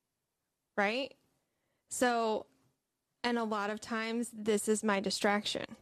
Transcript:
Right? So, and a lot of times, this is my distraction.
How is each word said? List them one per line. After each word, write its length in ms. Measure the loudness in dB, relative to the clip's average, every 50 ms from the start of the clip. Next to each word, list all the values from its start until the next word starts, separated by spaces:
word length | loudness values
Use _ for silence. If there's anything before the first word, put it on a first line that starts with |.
| _ _ _ _ _ _ _ _ _ _ _ _ _ _ -2
Right? 380 | 0 0 0 0 -2 -4 -6 -10 _ _ _ _ _ _ _ _ _ _ _ _ _ _ -8
So, 560 | -2 0 2 2 2 2 2 0 0 -2 -4 _ _ _ _ _ _ _ _ _ _ _ _ _ _ _ -2
and 140 | 0 0
a 60 | 0 0
lot 260 | 0 0 -2 -2 -2
of 100 | -4 -4
times, 480 | -6 -4 -4 -2 -2 -2 -2 -4 -4 -6 -8
this 340 | -6 0 0 0 2 2
is 160 | 2 0 2 2
my 160 | 2 2 2
distraction. 680 | 2 0 0 2 2 4 4 2 2 -2 -4 -4 -6 -8 -12 -16